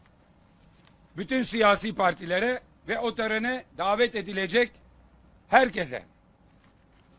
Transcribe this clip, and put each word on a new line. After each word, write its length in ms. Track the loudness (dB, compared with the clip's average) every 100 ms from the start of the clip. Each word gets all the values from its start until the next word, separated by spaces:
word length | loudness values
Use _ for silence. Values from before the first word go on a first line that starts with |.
| _ _ _ _ _ _ _ _ _ _ _ -12
bütün 260 | -4 -2
siyasi 520 | 0 4 4 4 0
partilere 680 | 0 0 0 -2 -2 0 -4 -8 _ -8
ve 100 | -4
o 160 | -4
törene 500 | -4 -4 -2 -4 -6 -8 -6
davet 380 | -2 2 0 -2
edilecek 540 | -6 -6 -2 0 0 -4 -20 -20 _ _ _ _ 2
herkese 540 | 4 4 0 -8 -10 -14 _ _ _ _ _ _ _ _ _ _